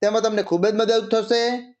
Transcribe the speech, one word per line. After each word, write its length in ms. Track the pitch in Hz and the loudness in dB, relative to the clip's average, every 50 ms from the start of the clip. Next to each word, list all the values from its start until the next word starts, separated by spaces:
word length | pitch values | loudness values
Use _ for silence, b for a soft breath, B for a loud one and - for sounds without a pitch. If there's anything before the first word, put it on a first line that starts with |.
તેમાં 220 | 202 208 214 226 | -2 0 0 2
તમને 200 | 214 220 214 208 | 0 0 0 0
ખૂબ 240 | 202 - 170 175 185 | -2 0 0 0 0
જ 80 | 214 208 | 0 2
મદદ 340 | 214 226 208 226 220 208 - | 0 0 2 2 0 0 0
થશે. 680 | 226 226 214 - 240 233 233 240 247 247 - - - _ | -2 -2 0 0 0 0 0 0 -2 -6 -8 -14 -20 _